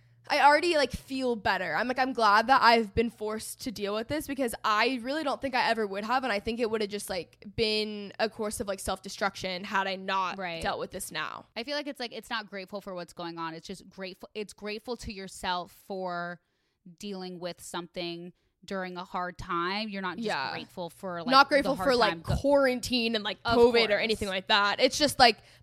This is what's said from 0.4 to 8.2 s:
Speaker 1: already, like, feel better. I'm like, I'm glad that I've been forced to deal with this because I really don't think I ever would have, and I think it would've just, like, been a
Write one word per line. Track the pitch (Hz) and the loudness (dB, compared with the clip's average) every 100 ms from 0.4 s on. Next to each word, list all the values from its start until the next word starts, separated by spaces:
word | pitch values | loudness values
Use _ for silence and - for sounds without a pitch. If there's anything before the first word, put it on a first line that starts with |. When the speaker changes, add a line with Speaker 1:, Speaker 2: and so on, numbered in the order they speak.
Speaker 1:
already, | 277 302 349 311 | 6 6 4 2
like, | 269 | 0
feel | - - 262 254 233 | -2 -8 -4 -2 0
better. | 214 185 180 156 | 0 -2 -2 -2
I'm | 240 | -2
like, | 254 | 0
I'm | 262 | -2
glad | 233 220 208 226 | 2 4 6 6
that | 269 | 6
I've | 226 233 208 226 | 8 6 4 0
been | 233 | -2
forced | - 214 220 - - | -4 -6 -6 -8 -10
to | 262 | -10
deal | 196 196 | -6 -4
with | 214 226 | -4 -4
this | 294 294 | -6 -4
because | 269 247 214 | -4 -4 -2
I | 220 214 240 262 | 0 2 2 0
really | 233 302 | -4 -4
don't | 294 226 | -2 -4
think | 277 | -2
I | 247 226 | 0 2
ever | 226 208 | 0 -2
would | 190 214 | -4 -2
have, | 262 | 0
and | 254 | 0
I | 202 | -2
think | 208 233 | -4 -2
it | 226 | -2
would've | 220 208 | -2 -2
just, | 202 - | -6 -6
like, | 190 - _ 208 196 | -8 -8 _ -10 -2
been | 220 214 214 208 202 | 0 0 -2 -6 -10
a | - | -4